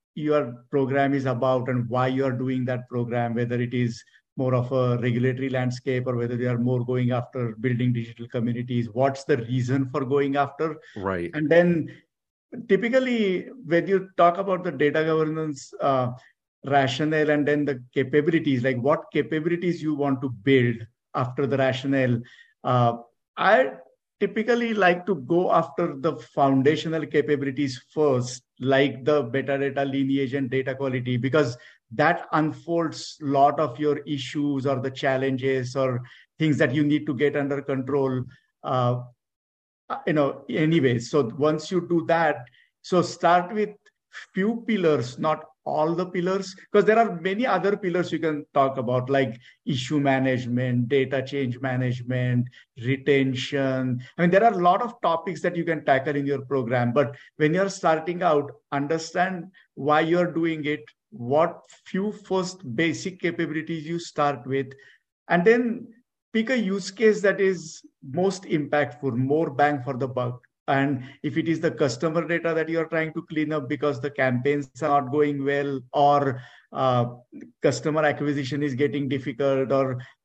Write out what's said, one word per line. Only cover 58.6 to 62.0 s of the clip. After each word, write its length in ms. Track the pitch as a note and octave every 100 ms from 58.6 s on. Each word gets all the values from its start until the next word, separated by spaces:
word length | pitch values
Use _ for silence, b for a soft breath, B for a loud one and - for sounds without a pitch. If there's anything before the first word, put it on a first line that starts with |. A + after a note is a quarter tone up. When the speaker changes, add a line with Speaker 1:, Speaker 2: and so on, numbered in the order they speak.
| _
Speaker 1:
understand 800 | C#3 C#3+ D#3+ D#3+ F3+ F#3 F3+ - b b
why 280 | - C#3 D3+
you're 300 | D#3+ F3 E3+
doing 340 | D#3 E3 D#3 D3
it, 180 | D3+ D3+ _ _
what 540 | C3+ A#2+ D3 E3+ - _ - -
few 260 | F#3